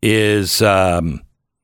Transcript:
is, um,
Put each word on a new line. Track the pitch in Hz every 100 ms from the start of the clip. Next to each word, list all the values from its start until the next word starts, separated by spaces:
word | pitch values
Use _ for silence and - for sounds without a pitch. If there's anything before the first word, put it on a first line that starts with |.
is, | 110 110 107 104 95 -
um, | 107 95 95 87 82 69 - _ _ _